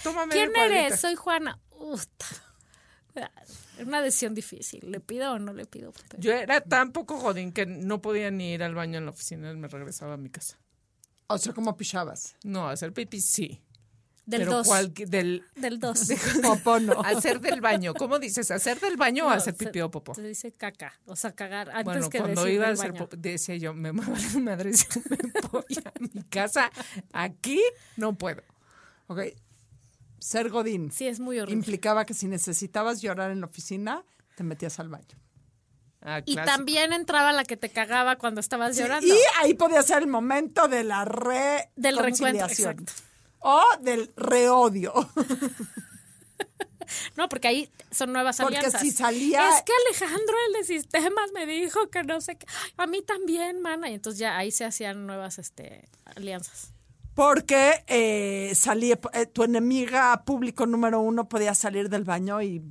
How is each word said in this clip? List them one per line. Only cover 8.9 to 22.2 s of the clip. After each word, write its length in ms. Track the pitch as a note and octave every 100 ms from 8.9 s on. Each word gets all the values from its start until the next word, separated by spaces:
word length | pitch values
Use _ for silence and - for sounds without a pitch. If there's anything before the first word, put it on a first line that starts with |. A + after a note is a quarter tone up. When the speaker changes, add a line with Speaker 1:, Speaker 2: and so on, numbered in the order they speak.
| E3
Speaker 1:
en 80 | D#3
la 40 |
oficina, 420 | - - E3 D#3
me 120 | D#3+ D3
regresaba 480 | C#3+ C#3 - D3+
a 20 | C#3+
mi 120 | C3+
casa. 280 | - - - _ _ _ _ _ _ -
Speaker 3:
O 120 | G#3
sea, 140 | -
¿cómo 220 | A3+ A3 -
pichabas? 600 | - F#3+ E3 - - -
Speaker 1:
No, 240 | G#3 F#3+ D#3
hacer 240 | D3 E3
pipí 280 | G#3 A#3 G3+
sí. 400 | - - F#3 - _ _ _ _ _ _ -
Speaker 2:
Del 160 | A3+
Speaker 1:
Pero 100 | F#3 A#3+
Speaker 2:
dos. 80 | A3
Speaker 1:
cual-, 240 | G3 F#3+
del 500 | D#3 G3+ F#3+ F3 F3+ - -
Speaker 2:
Del 240 | B3+ A#3
dos. 280 | A#3+ A3+ G#3+ C4 -
Speaker 1:
<laughs> 160 | D4
Speaker 3:
Popó 360 | B3 G#3+ - A#3
no. 220 | A3 -
Speaker 1:
Hacer 400 | F#3+ G#3+ C#4 A#3+
del 200 | - B3+
baño. 340 | A3 G#3 F3+
¿Cómo 260 | D#3 C4 C#4+
dices? 300 | C4 G3 G#3+
¿Hacer 260 | F#3+ G#3+ B3
del 180 | G4 E4
baño 300 | C4+ B3+ D#4
o 40 |
Speaker 2:
No, 40 |
Speaker 1:
hacer 200 | G#3 - E3+
Speaker 2:
se, 80 |
Speaker 1:
pipí 160 | - F3
o 100 | E3
popó? 240 | E3 -
Speaker 2:
se 80 | E3
dice 300 | G#3+ G#3+ A#3+
caca, 400 | - G#3 - D3 - -
o 100 | F#3
sea, 160 | A3+
cagar 360 | - G3 G3+ G#3
antes 140 | -
Speaker 1:
Bueno, 260 | G3 F3 D#3+
Speaker 2:
que 80 |
Speaker 1:
cuando 240 | -